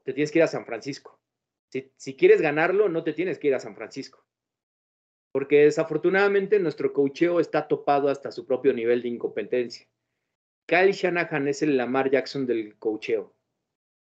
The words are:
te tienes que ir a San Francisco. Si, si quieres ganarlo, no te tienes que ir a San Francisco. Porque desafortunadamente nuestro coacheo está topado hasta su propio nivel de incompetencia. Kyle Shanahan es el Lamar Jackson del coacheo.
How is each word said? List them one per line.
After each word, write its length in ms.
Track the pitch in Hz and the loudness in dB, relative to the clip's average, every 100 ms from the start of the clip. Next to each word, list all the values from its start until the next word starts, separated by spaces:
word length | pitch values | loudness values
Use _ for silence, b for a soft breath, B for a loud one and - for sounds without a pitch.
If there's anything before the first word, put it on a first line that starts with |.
| - | -8
te 80 | |
tienes 180 | 127 151 | -4 0
que 80 | 165 | 2
ir 40 | |
a 40 | 156 | 2
San 180 | 131 107 | 0 -8
Francisco. 540 | 113 139 135 - _ _ _ _ _ _ | -10 -10 -14 -18 _ _ _ _ _ _
Si, 180 | 131 - _ | -10 -10 _
si 180 | - 135 | -16 4
quieres 260 | 185 208 | 6 6
ganarlo, 460 | 160 147 170 190 208 | 4 0 0 2 0
no 160 | 165 | -2
te 80 | 160 | -4
tienes 280 | 151 180 139 | -4 -4 -2
que 80 | 147 | 0
ir 80 | 127 | -2
a 40 | |
San 160 | 117 98 | -4 -14
Francisco. 480 | 110 - 131 _ _ _ _ _ _ _ _ _ _ _ _ | -14 -14 -16 _ _ _ _ _ _ _ _ _ _ _ _
Porque 320 | 135 139 147 147 | -6 2 6 6
desafortunadamente 920 | 147 160 151 175 185 202 202 196 208 | 4 -2 -2 0 2 2 2 2 0
nuestro 340 | 170 - 139 | 0 -2 -2
coacheo 460 | 139 139 - 170 175 | 0 -2 0 0 2
está 260 | 151 160 147 | 0 -2 -2
topado 400 | - - 143 139 | -2 0 0 0
hasta 240 | 135 120 | -2 -6
su 160 | - 117 | -10 -4
propio 260 | 127 135 | 0 0
nivel 280 | 120 113 123 | 0 0 0
de 80 | 120 | -2
incompetencia. 760 | 120 104 - 101 127 120 - _ _ _ _ _ _ _ _ - | -6 -6 -8 -4 -4 -4 -10 _ _ _ _ _ _ _ _ -2
Kyle 280 | 170 190 | 2 2
Shanahan 540 | 190 185 170 170 151 139 | 2 -2 -2 -2 -2 -2
es 120 | 139 | -2
el 140 | 156 135 | 0 0
Lamar 340 | 120 135 135 | 0 -2 0
Jackson 360 | 135 - 143 127 | 0 0 -6 -4
del 320 | 117 107 - | -4 -6 -8
coacheo. 580 | 113 107 - 110 92 _ _ _ _ _ _ _ | -6 -6 -4 -6 -6 _ _ _ _ _ _ _